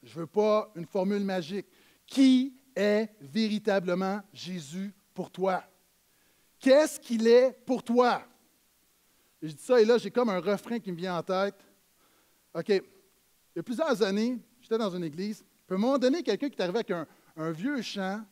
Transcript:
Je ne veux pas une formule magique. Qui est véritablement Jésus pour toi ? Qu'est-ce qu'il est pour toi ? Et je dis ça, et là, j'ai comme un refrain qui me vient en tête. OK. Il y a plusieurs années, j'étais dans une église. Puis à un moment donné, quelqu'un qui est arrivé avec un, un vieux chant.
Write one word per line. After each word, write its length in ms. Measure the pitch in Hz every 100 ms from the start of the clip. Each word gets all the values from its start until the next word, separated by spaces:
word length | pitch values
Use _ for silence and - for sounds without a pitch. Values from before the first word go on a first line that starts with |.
Je 120 | 123
ne 60 | 127
veux 60 | 165
pas 440 | 208 214 214 214
une 120 | 170 165
formule 380 | 202 185 202
magique. 420 | 196 185 151 196 - _ _ _ _
Qui 480 | - 269 254 269 - _ -
est 320 | 208 208 220 _
véritablement 1000 | 139 160 220 214 214 196 180 180 190 202 196
Jésus 600 | 131 143 180 139 170 202 - _
pour 160 | - 180
toi ? 340 | - 190 120 - _ _ _ _ _ _ _ _ _
Qu'est-ce 420 | 262 269 311 -
qu'il 260 | - 226 226
est 260 | 240 262 247
pour 180 | - 254
toi ? 400 | - 240 247 185 - _ _ _ _ _ _ _ _ _ _ _
Et 80 | 156
je 60 |
dis 80 | 147
ça, 180 | - 247
et 40 |
là, 140 | 220 240
j'ai 120 | 202
comme 180 | 240 247
un 120 | 185
refrain 380 | 175 202 - 233
qui 140 | 196
me 40 | 170
vient 200 | 185 175
en 60 |
tête. 340 | 165 185 202 196 _ _ _ _ _ _ _ _ _
OK. 140 | 165 170
Il 140 | 190 - _ _ _ _ _ _ -
y 40 |
a 20 |
plusieurs 400 | 165 233 320 220
années, 360 | 196 196 226 254 - _
j'étais 180 | _ 226
dans 160 | 220
une 100 | 180
église. 380 | 170 147 202 214 _ _ _
Puis 80 |
à 40 | 190
un 20 |
moment 180 | 233 277
donné, 240 | 254 320
quelqu'un 280 | 294 202 285
qui 60 | -
est 60 |
arrivé 160 | 180 196
avec 120 | 220
un, 160 | 175 151 _ _ -
un 140 | 160
vieux 300 | 160 220 285
chant. 400 | 202 202 190 202 220